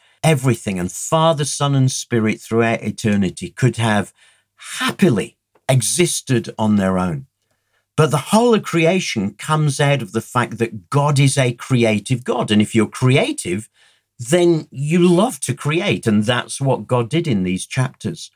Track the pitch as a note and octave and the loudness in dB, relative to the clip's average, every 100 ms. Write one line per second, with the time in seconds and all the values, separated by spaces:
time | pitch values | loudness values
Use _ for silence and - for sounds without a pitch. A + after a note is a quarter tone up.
0 | _ _ D#3 D3 C3 A2+ - F#2+ F2+ - | _ _ 0 2 2 -2 -2 -4 -6 -6
1 | - D#3+ E3 D3 D3 - C#3+ C#3 C3 - | -2 2 2 2 -2 -2 0 2 2 -2
2 | - A#2 A2 - - A2+ A#2 A#2 G#2+ - | -4 0 0 -2 -4 0 0 0 -4 -4
3 | A2 G2+ F#2 - - - B2+ A2+ A2+ G#2 | -2 0 0 -4 -12 0 0 2 0 0
4 | F#2 _ _ _ _ _ - - B3+ - | -2 _ _ _ _ _ -14 -6 -4 2
5 | F3+ G#2 D#2 _ _ _ - C3 - - | 2 2 -4 _ _ _ 0 0 0 0
6 | E3+ - - A#2+ - - A2 G#2 F#2+ F#2 | 0 -2 -2 -2 -2 -4 0 2 2 0
7 | F#2 D2+ C2+ _ _ _ _ _ _ - | -2 -4 -10 _ _ _ _ _ _ 0
8 | D3+ C#3+ - G#3+ A#3+ G#3+ - E3 D#3+ F#3+ | 0 0 0 2 4 2 0 0 2 2
9 | - A2+ F#3+ - - D#3 D3+ C3+ C#3+ C#3 | -2 -4 -6 -6 -4 0 0 0 0 0
10 | A2+ A2 - B2 A#2 G#2+ A2+ A2 - C#3+ | -2 -6 -4 -2 -2 -2 -6 -6 -4 -2
11 | C#3+ C#3 C#3 C#3 B2 - - B2 A2+ G#2 | 0 2 2 2 -2 -2 -2 2 2 0
12 | - B2+ - A#3 - - - G#3+ G3+ - | -2 -4 -2 -4 2 2 4 2 0 2
13 | B2+ C3+ C4+ D4+ F#3 G3 - _ _ _ | 2 4 2 -4 -6 -6 -8 _ _ _
14 | _ - A#2 F3 F3 D#3+ D3 C3 D3 F3 | _ -14 0 2 4 2 -2 -6 0 4
15 | F3+ F3 A#3 C4+ - - C#3+ E3 G3+ - | 4 4 2 -2 -8 -4 -2 -2 -2 -2
16 | - G#2 G#2+ B2 - - C3+ B2 G#2 B2 | 0 0 2 -2 -4 -4 -2 -2 0 -2
17 | A#2 E3 E3 G#2 F#2 F#2 - - B2+ - | 0 -2 0 -2 -2 -4 -4 -4 -4 -4
18 | G2+ D#2+ - | -10 -10 -16